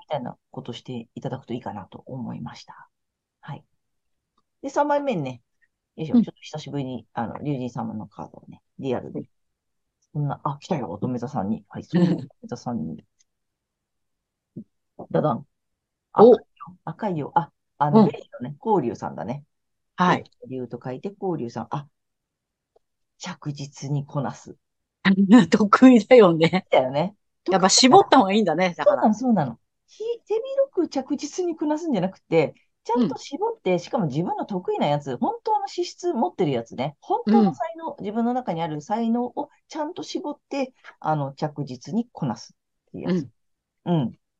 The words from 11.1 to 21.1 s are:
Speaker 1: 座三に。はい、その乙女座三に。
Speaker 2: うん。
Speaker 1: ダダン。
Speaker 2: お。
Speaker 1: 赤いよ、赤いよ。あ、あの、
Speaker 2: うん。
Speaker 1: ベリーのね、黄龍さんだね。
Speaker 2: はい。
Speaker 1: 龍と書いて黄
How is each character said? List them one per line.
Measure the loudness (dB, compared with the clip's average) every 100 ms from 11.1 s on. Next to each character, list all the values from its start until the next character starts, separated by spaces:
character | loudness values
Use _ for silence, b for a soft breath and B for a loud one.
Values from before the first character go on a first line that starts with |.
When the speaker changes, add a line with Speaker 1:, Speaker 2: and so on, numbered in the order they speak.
| -6
Speaker 1:
座 | -6
三 | -6 -4
に。 | -6 -8
は | -16
い、 |
そ | -4 2
の |
乙 | 2 0
女 | -6 _ -14
座 | -10
三 | -8 -6 -8
に。 | -10 -18 _ _ _ _ _ _ _ _ _ _ _ _ _ _ -20
Speaker 2:
う |
ん。 | -20 _ _ -20 -4
Speaker 1:
ダ | -2
ダ | 0
ン。 | -2 -8 _ _ _ _ _ _ 8
Speaker 2:
お。 | 8
Speaker 1:
赤 | 8
い | 4 _
よ、 | -20 -16 -14
赤 | -8 -6
い | -4
よ。 | -2 -2
あ、 | -2 _ _ -4
あ | 4
の、 | 6
Speaker 2:
う | 6
ん。 |
Speaker 1:
ベ |
リ | 2
ー | -10 -14
の | -14
ね、 | -8
黄 | 0 2 0
龍 | -4
さ | -8
ん | -8
だ | -8
ね。 | -10 -14 _ _ _ _ 0
Speaker 2:
は | 2 0
い。 | -4 _ -14
Speaker 1:
龍 | -10 -10
と | -10
書 | -10
い | -10
て |
黄 | -10